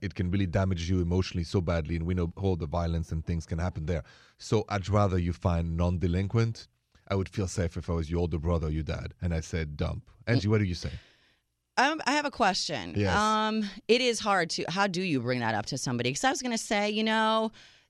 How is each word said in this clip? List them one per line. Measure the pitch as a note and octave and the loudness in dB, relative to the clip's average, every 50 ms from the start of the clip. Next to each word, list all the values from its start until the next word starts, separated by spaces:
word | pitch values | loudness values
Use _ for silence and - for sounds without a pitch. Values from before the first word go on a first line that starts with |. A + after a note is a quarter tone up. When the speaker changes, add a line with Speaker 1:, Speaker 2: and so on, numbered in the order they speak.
Speaker 1:
it | - F#2 - | -6 -6 -2
can | - F2+ F2 F#2 | -2 0 0 2
really | G2 G2 F2+ | 2 2 2
damage | D#2+ G2+ F#2+ F#2+ F#2+ E2 E2 E2+ | 2 2 2 2 2 0 0 2
you | F#2+ F2+ | 2 2
emotionally | F2 E2+ F2 F#2+ F2+ - - F2+ E2 | 2 4 2 2 2 0 -2 -4 -2
so | - - G2+ | 0 0 0
badly, | E2 D#2+ E2+ E2 D2+ D#2 E2+ | 2 2 0 0 0 0 -2
and | E2 E2 | -2 0
we | F2 F#2 | 0 0
know | F2+ F2 E2+ - | 0 0 -2 -2
all | - G2 F#2+ F#2 | -2 0 0 0
the | D#2+ D#2+ | 0 -2
violence | D2 D#2+ F2 E2+ E2+ E2+ E2 D#2+ - E2 | -2 -2 -2 0 0 0 -2 -2 -2 -4
and | D#2+ - | -4 -2
things | - E2+ E2 - | -2 -2 -2 -2
can | - F2+ E2+ | -4 -2 -2
happen | F2+ F2+ - - D#2 | -2 -2 -2 -4 -4
there. | D#2+ F2 D2+ - - - - - - _ _ | -2 -2 -2 -4 -6 -14 -20 -20 -20 _ _
So | - - A#2 G#2+ - - | -4 0 0 0 2 0
I'd | G2+ G2+ F2 G2 | -2 -4 0 2
rather | G2 G#2 G2+ F#2+ F2+ F#2 | 2 4 4 4 4 2
you | F2 F2 E2+ | 2 0 0
find | - - F#2 F2 E2+ E2+ E2+ E2 | 0 0 0 2 2 0 0 0
non-delinquent. | E2 F2 F2+ F2+ E2 F#2 F2+ E2+ F#2 G2 F#2+ - A2+ A#2 A2+ A2 - - - _ _ _ _ _ _ _ - | 2 2 2 2 2 0 0 2 0 0 0 2 2 2 0 -2 -6 -12 -20 _ _ _ _ _ _ _ -2
I | G2 | -2
would | G2 F#2 - | -2 -2 -2
feel | - A2 G2 | -2 -4 -4
safe | F2 - - F2 D#2+ - | -2 -2 -2 -2 -2 -2
if | - - - | -4 -4 -2
I | E2+ | -2
was | E2 D#2 D2 | -2 -2 -2
your | E2+ E2+ | 0 0
older | F2 E2 E2 E2 | 0 0 -2 -2
brother | C#2+ F2 F2 D#2+ D#2 | 0 0 0 0 0
or | D#2 | 0
your | D#2 D#2+ D2+ | -2 -2 -2
dad, | D2 E2 - - - - - F#2 | -4 -4 -6 -6 -10 -8 -6 -4
and | F2 E2+ | -2 -2
I | E2 | -2
said | - - - E2 D#2+ D2+ D2 | -4 -4 -4 -4 -4 -4 -4
dump. | D2 F2 D#2+ D#2+ - - - - - - | -4 -4 -4 -4 -6 -10 -14 -20 -10 -4
Angie, | - A#2 G#2+ F2 G#2 | 0 0 2 2 2
what | A2 G#2+ | 2 2
do | G#2 | 2
you | F2+ E2+ | 0 -2
say? | - - D2+ D2+ - - _ _ _ _ _ _ _ _ _ _ _ _ _ _ | -4 -6 -8 -10 -10 -14 _ _ _ _ _ _ _ _ _ _ _ _ _ _
Speaker 2:
Um, | - B3 C#4+ D#4+ D#4 - | 2 2 2 2 0 0
I | - C#4 | 0 0
have | D4 C#4+ | 0 0
a | C#4 - | -2 0
question. | - A3+ F#3+ - - - - D#3 A#2 E2+ F2 - | 2 2 2 2 2 -2 -4 -4 -6 -6 -4 -2
Speaker 1:
Yes. | G2+ G#2 F#2+ - | 0 0 2 2
Speaker 2:
Um, | G#3 G#3+ G#3+ A3 G#3+ G#3+ G#3+ A3 A3 G#3 G3 - - - | 2 2 2 2 2 0 0 0 -2 -2 -4 -8 -6 2
it | - A3+ A#3 | 2 4 4
is | B3+ A#3+ A#3 G#3+ | 4 2 0 0
hard | - G#3+ G3 F#3 E3 D#3+ | 0 2 2 2 2 0
to, | - - - - | -2 -4 -4 -4
how | E3 G3 G3+ G#3 | 0 0 0 0
do | E3+ F3 | 0 -2
you | F#3+ F#3 D3 C3 | -2 0 0 0
bring | A2+ B2 B2+ B2 | 0 0 0 0
that | A#2 A2 A2 | 0 0 0
up | G#2 G#2+ | 0 -2
to | - D3 B2+ | -4 -6 -6
somebody? | - C#3 B2 A#2 A#2+ B2 C3+ | -4 -2 -2 0 0 0 0
'Cause | - - | 2 2
I | C4 | 0
was | D#4 - B3+ | 0 0 -2
gonna | B3 A#3 A3 | -4 -4 -4
say, | - - A3 G3+ G#3 G#3+ | -2 -2 0 0 0 0
you | G#3+ G#3+ A3 | 0 0 0
know, | A3 A3 A3 A3 A3 A3 A3 A3 A3 - - - - - _ _ | 2 2 2 2 2 2 2 0 -2 -4 -10 -18 -20 -20 _ _